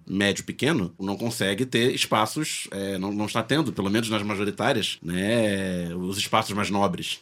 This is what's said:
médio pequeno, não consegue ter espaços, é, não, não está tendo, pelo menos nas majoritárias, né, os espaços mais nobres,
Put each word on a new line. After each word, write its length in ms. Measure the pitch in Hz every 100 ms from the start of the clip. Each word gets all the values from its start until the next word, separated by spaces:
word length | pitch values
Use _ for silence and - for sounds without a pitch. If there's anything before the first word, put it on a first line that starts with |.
| -
médio 340 | 95 101 92
pequeno, 500 | - 98 131 160 90 -
não 200 | 98 98
consegue 480 | 117 113 98 101 127
ter 280 | 123 120
espaços, 720 | - - 113 107 - 156 - -
é, 260 | 98 98 95
não, 160 | 95
não 140 | 104 107
está 160 | 120
tendo, 280 | 113 139 139
pelo 160 | 95 98
menos 180 | 104 113
nas 140 | 110
majoritárias, 760 | 104 101 104 92 107 127 92 -
né, 920 | 78 87 98 117 110 98 95 90 87
os 220 | 87 92 101
espaços 380 | 101 113 110
mais 160 | 101 92
nobres, 500 | 98 101 82 80 -